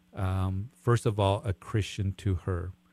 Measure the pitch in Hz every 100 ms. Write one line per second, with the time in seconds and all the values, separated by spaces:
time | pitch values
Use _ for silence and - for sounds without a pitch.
0 | _ - 95 95 95 95 110 _ - 120
1 | 120 104 98 101 - - - 110 95 -
2 | 98 - 101 90 - 87 90 - _